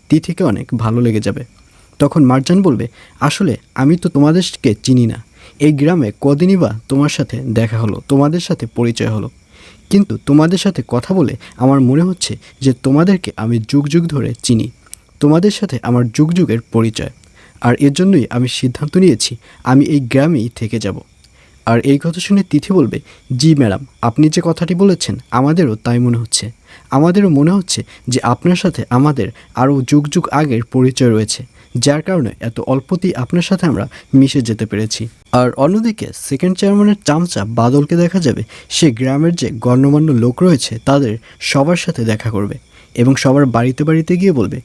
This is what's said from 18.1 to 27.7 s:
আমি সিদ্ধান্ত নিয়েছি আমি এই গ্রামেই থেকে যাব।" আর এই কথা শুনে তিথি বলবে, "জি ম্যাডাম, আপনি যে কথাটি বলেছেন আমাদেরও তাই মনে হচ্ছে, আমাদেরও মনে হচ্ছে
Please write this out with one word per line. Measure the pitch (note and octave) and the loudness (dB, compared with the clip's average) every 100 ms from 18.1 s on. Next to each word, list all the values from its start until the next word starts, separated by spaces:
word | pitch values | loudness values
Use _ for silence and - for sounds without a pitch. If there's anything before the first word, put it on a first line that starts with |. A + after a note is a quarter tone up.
| E3+ A2 | 2 0
আমি | B2 B2+ | -2 -4
সিদ্ধান্ত | - B2+ - D3+ F3+ | -2 -4 -4 -2 2
নিয়েছি | F#3 G#2+ - A#2+ _ - | 4 2 -4 -8 _ -10
আমি | - C3 | 2 2
এই | E3 D3 | 4 0
গ্রামেই | A#2+ C3+ D#3 D3 A2+ | 0 0 2 0 -4
থেকে | - G#2+ A2+ | -6 -6 -4
যাব।" | G2 E2 - _ _ _ _ _ - | -6 -8 -14 _ _ _ _ _ -2
আর | A#2 | 0
এই | C3+ C#3 | 2 0
কথা | E3+ F3 | 0 -6
শুনে | - G3+ | 0 0
তিথি | F#3+ - - | 2 -2 0
বলবে, | F#3+ A#2 - - - - B2 | 0 0 -2 -12 -20 -8 0
"জি | D#3+ | 2
ম্যাডাম, | C#3+ A2 F#2+ C3+ - | 4 2 0 -8 -4
আপনি | A#2 D3+ D#3 | -4 2 0
যে | F3 | 2
কথাটি | E3+ D#3+ F3 | -2 -4 -2
বলেছেন | F3 G3 E3 - A2+ - | 2 2 2 -4 -8 -4
আমাদেরও | B2 C#3 E3+ C#3 | 0 2 2 0
তাই | G#2+ B2 A#2+ | -2 -2 0
মনে | B2 A#2+ | 2 0
হচ্ছে, | A2+ - A#2 - _ - - | -4 -6 -8 -16 _ -20 -4
আমাদেরও | C3+ E3+ G3 G3+ | 2 2 4 2
মনে | C#3 D#3 | 4 2
হচ্ছে | G3 F3+ | 0 -2